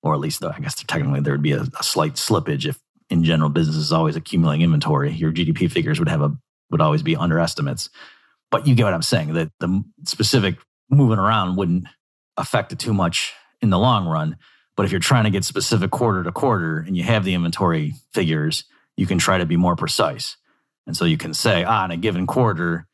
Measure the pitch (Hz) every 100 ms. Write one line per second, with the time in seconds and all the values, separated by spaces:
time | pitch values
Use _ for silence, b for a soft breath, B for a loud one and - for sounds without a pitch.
0 | 76 76 73 - 80 73 71 - - 78
1 | 69 69 71 69 73 69 67 - - -
2 | 78 69 - 101 78 71 73 - _ _
3 | _ 87 82 82 76 71 80 78 76 82
4 | 80 78 78 87 82 76 85 76 71 71
5 | 71 80 80 78 80 78 90 90 78 78
6 | 80 80 73 - _ _ _ 80 78 76
7 | 73 80 85 80 82 - 71 65 - B
8 | B B B B _ - 147 120 107 87
9 | 82 104 78 80 80 _ 90 95 104 _
10 | 151 - 107 131 98 85 _ _ _ 139
11 | 131 110 98 110 92 92 95 87 92 _
12 | _ _ _ - - 110 101 117 - 101
13 | 87 - - - B _ 107 92 123 113
14 | 87 80 78 - b b b - 98 92
15 | - 127 110 98 92 - - 113 98 -
16 | 120 95 90 87 139 107 82 78 80 92
17 | 90 113 95 90 85 82 92 82 73 -
18 | _ - 85 78 76 80 - b b -
19 | 95 92 92 92 87 85 90 85 85 -
20 | 87 65 - - _ _ _ _ - 80
21 | 85 78 - 76 113 92 87 110 92 85
22 | 107 90 92 - 120 82 87 85 -